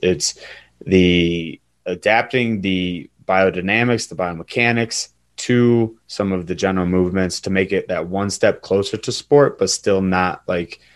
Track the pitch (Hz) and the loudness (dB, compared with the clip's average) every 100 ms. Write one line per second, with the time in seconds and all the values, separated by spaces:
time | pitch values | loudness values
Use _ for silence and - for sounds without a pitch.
0 | 90 80 - - - - _ _ - 92 | -2 0 -4 -6 -18 -20 _ _ 2 4
1 | 90 87 85 85 82 - _ _ 90 90 | 4 4 2 -2 -6 -14 _ _ -8 -2
2 | 104 113 120 127 117 107 95 92 90 87 | 2 2 2 0 0 -2 0 0 -2 -6
3 | - _ - 95 95 87 92 110 123 113 | -12 _ 0 2 2 0 0 0 2 0
4 | - - 90 82 - 123 120 117 113 - | -4 -6 -6 -6 -6 0 2 2 -2 -6
5 | - _ _ - - 123 120 117 113 113 | -10 _ _ -12 0 2 4 4 0 -6
6 | - - 101 92 85 87 95 95 90 92 | -16 -6 -2 -2 -4 -2 0 0 0 2
7 | 90 95 92 - 98 95 95 95 - 87 | 2 0 -2 -4 -2 -2 0 -2 -2 -6
8 | 85 95 101 - 107 - - 98 98 107 | -4 -4 -4 0 0 0 0 0 0 -6
9 | - - - 143 143 - 95 - 107 95 | -6 -8 2 4 4 2 -2 0 0 0
10 | 95 92 90 - - 90 85 - _ | 2 0 0 -4 -4 -4 -4 -14 _